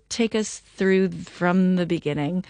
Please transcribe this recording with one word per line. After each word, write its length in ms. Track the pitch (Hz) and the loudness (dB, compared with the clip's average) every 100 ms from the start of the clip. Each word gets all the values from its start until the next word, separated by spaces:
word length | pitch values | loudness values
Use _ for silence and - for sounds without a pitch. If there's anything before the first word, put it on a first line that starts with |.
| - | -4
take 260 | - 226 | -2 -2
us 260 | 226 214 - | -2 -4 -8
through 520 | - - 190 190 190 | -12 -2 2 2 2
from 640 | 170 180 - 175 180 185 185 | -4 -12 -2 2 4 4 2
the 100 | 170 | 0
beginning 600 | 170 147 147 143 180 | -2 -2 -4 -2 -4